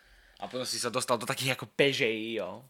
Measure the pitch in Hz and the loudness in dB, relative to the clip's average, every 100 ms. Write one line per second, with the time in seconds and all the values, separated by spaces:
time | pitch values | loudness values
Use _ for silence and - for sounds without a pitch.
0 | - - - - 98 127 120 113 120 127 | -20 -20 -20 -12 -8 -6 -4 -2 0 0
1 | - 113 - 135 131 - 110 - 139 127 | 2 0 0 -2 0 -2 -2 4 4 4
2 | 117 110 113 107 90 104 | 2 0 -2 -4 -4 -8